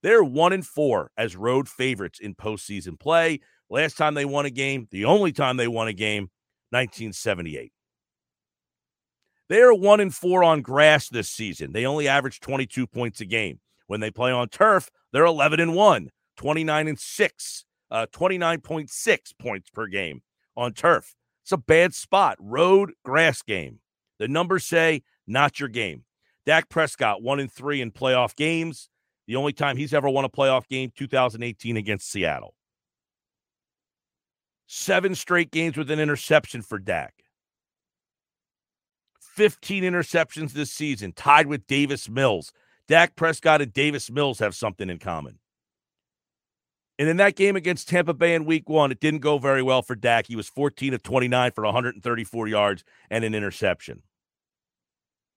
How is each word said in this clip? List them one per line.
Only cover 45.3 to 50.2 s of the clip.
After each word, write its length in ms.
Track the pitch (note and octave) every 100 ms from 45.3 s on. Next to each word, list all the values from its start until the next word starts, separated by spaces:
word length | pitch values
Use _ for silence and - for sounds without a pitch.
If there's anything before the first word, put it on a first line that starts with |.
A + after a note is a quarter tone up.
| G1+ _ _ _ _ _ _ _ _ _ _ _ _ _ _ _ -
And 120 | D3+
in 80 | E3+
that 180 | G3+ -
game 220 | G3 F#3+
against 320 | E3+ F3 -
Tampa 240 | F3 E3
Bay 220 | C#3+ E3+ E3
in 100 | D#3
week 240 | D#3+ -
one, 200 | D#3 C#3
it 120 | B2
didn't 180 | D#3 D#3
go 180 | D3+ D3
very 240 | C#3 C3+
well 200 | C3 C3
for 140 | - B2
Dak. 320 | A#2+ A#2